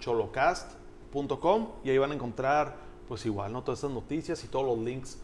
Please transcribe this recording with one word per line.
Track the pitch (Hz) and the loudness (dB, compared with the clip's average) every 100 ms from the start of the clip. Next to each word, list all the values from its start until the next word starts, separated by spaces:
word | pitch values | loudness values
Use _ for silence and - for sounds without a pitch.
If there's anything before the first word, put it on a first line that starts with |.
cholocast | - 113 101 131 147 180 - - - - - | 0 0 2 4 4 4 -4 -14 -16 -16 -6
punto | 143 143 135 | -4 -2 2
com, | 165 220 220 - | 4 4 2 -4
y | 131 | 2
ahí | 131 | 4
van | 139 | 4
a | |
encontrar, | 147 123 107 131 147 151 - - - - | 0 -4 -2 4 4 2 -4 -14 -14 -8
pues, | 120 | -4
igual, | 113 101 101 | -2 -2 -2
¿no? | 123 | -2
Todas | 127 117 | -2 -2
estas | 143 | -2
noticias | 123 - 151 151 160 | -4 -2 -4 -2 -6
y | - | -2
todos | 131 135 | 0 2
los | 117 | 2
links | 113 131 - - | 0 -4 -8 -4